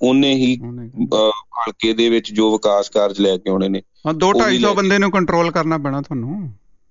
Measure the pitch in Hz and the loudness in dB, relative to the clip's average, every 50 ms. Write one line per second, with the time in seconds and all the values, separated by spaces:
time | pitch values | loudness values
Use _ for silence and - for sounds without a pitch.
0 | - 127 131 135 139 139 139 131 127 123 127 120 117 120 120 123 120 117 131 - | 0 2 2 4 4 2 2 2 2 0 0 -2 -4 -10 -12 -12 -14 -12 -6 -6
1 | - - - 107 110 110 107 107 - _ - 117 117 110 107 - - 113 110 110 | -4 -2 0 2 2 2 0 -2 -8 _ -8 -8 -6 -6 -6 -4 -2 -2 0 2
2 | 117 117 113 113 104 - 104 107 107 110 107 107 - 104 101 101 101 - - 110 | 2 2 2 0 0 -2 0 0 2 2 2 2 2 2 2 2 0 0 0 0
3 | 101 104 98 95 101 98 95 90 - 95 95 95 98 98 98 95 - _ _ _ | 0 0 0 0 0 0 0 0 -2 -2 -2 0 0 0 -2 -4 -6 _ _ _
4 | - 156 160 156 185 185 202 - - - - 247 226 208 202 202 196 190 196 202 | -6 -6 -2 0 2 2 4 4 2 2 2 2 2 2 2 2 2 2 2 2
5 | 202 196 170 196 180 160 170 170 170 170 156 175 156 160 160 156 139 143 135 143 | 2 2 0 0 0 0 0 0 0 0 0 -2 -2 0 -2 -2 -2 -4 -4 -6
6 | 139 - 151 127 113 127 165 208 190 135 104 - _ _ _ _ _ _ | -6 -6 -6 -6 -6 -6 -8 -8 -10 -10 -12 -16 _ _ _ _ _ _